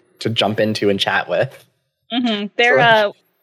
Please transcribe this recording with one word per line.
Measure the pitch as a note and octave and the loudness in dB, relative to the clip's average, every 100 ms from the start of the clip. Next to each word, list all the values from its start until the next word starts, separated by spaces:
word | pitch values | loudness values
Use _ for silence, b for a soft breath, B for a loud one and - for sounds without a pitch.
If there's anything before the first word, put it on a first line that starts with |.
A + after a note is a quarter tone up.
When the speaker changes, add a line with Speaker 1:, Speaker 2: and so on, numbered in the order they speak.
| _ - | _ -10
Speaker 1:
to | A#2 | -6
jump | A#2 G#2 A2 | -2 -2 0
into | G#2+ G#2+ G#2 | -2 0 -2
and | G2 | 0
chat | - G2 - | -2 -4 -2
with. | F2 A#2+ - _ _ _ _ _ | -2 -4 -6 _ _ _ _ _
Speaker 2:
Mm-hmm. | A#3+ A#3+ G#3 G#3 - | -4 -4 -4 -6 -2
They're, | A#3+ C4 | 2 4
Speaker 1:
So, | |
like | A#3 A3 G#3 | 4 4 2
Speaker 2:
uh, | - _ _ | -4 _ _